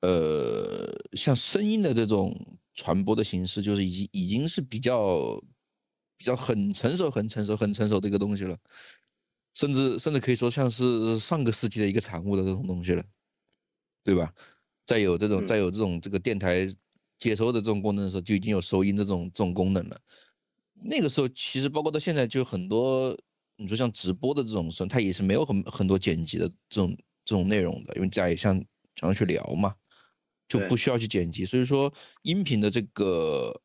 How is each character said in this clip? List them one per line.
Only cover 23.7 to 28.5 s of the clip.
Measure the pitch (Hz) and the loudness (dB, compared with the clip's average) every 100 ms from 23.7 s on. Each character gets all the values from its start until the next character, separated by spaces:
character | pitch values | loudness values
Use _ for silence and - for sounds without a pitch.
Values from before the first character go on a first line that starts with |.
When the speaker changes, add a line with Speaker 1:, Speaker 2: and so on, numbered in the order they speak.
Speaker 1:
像 | 107 123 | -2 -2
直 | 104 92 | -2 -4
播 | 92 127 | -2 0
的 | 143 | 0
这 | 117 | -2
种 | 107 80 | -2 -4
时 | 82 | -4
候， | 95 | -2
它 | 127 | 0
也 | 98 | 0
是 | 92 | 0
没 | 95 | 2
有 | 107 156 | 2 2
很， | 101 | 0
很 | 95 - 95 | -2 -2 2
多 | 95 | 4
剪 | 92 82 | 2 0
辑 | 82 82 | -2 -2
的 | 85 - _ | -4 -6 _
这 | - | 0
种， | 92 87 _ _ | 0 -2 _ _
这 | - | -2
种 | 104 92 | 0 2
内 | 104 | 2
容 | 87 71 | 0 -2
的， | 57 | -8
因 | - | -4
为 | 95 | -2
大 | 98 | 0
家 | 90 | 0
也 | 90 | 2
像， | 110 | 2